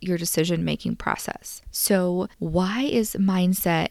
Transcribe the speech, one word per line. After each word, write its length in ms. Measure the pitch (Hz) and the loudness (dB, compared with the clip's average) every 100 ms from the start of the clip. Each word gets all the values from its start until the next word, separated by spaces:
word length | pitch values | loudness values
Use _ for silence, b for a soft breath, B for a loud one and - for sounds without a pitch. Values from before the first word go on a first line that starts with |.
your 160 | 185 170 | -4 -2
decision-making 800 | 170 - 170 170 165 151 - - | 0 0 2 2 0 -2 -4 -4
process. 640 | - - - - - - - | -2 -4 -4 -10 -12 -16 -10
So 560 | - - 196 180 180 196 - | -4 2 2 2 0 -4 -4
why 420 | 165 165 185 220 | -2 0 0 0
is 320 | 285 233 214 | 0 0 0
mindset 760 | - 196 185 180 190 180 165 165 | 0 2 4 2 2 2 2 0